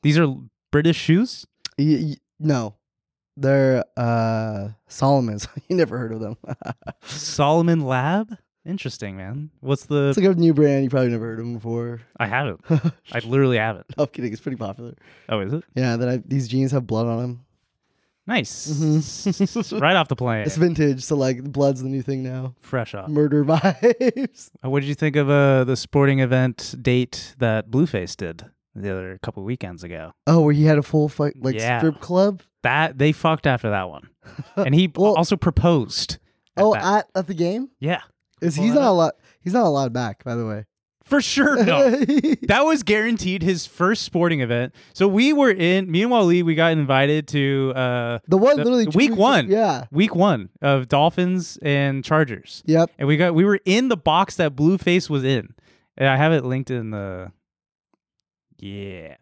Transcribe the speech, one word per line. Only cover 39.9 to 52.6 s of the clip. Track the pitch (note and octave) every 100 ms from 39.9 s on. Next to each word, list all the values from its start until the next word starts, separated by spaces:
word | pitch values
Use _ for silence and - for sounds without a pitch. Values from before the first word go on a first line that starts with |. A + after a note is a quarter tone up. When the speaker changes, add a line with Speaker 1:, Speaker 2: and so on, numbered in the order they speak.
Speaker 2:
back, | A#2+ A#2 -
by | B2+
the | A#2+ A2
way. | G#2 G#2+ _ _ _
Speaker 1:
For | _ C#4+
sure, | - C#4 C#4 C4
no. | F#3+ D3+ C4+
Speaker 2:
<laughs> | B3+ A#3 C#4+ D4+ C#4
Speaker 1:
That | - G#3+
was | D4+ D#4
guaranteed | G3+ G#3+ A3 A3+ F#3 F#3+
his | E3 F3 -
first | - F3+ A3
sporting | - F3 E3+ D#3
event. | A#2+ A#2+ B2+ _ _
So | - G3
we | G3 C4+
were | D4 C4
in, | F#3+ E3+ F#3+ F#3
me | E3
and | A3+
Waleed, | A#3+ F3+ F3
we | E3+
got | D#3+ E3
invited | D#3+ C#3 C3+ C#3 D3+ C#3+
to, | D3 C#3 C3+ C3+ C3
uh, | B2+ B2 A#2 A#2+ -
Speaker 2:
The | F#3+
one | B3 C#4+
Speaker 1:
the, |
Speaker 2:
literally | A#3 B3 G#3+
two | D#3+
Speaker 1:
week | C#4+
Speaker 2:
weeks | A3
Speaker 1:
one. | A3+ A#3 C3+
Speaker 2:
Yeah. | G#3 G#3+ C3 B2+
Speaker 1:
Week | C#3+ G#3+
one | E3+ G3+ C3+ F#2 _
of | C#3 C#3 B2
Dolphins | C#3+ D3+ F3 F3+ F#3 E3 -
and | D3+ C#3+ C#3 C3+
Chargers. | - D#3 C#3+ A2 - -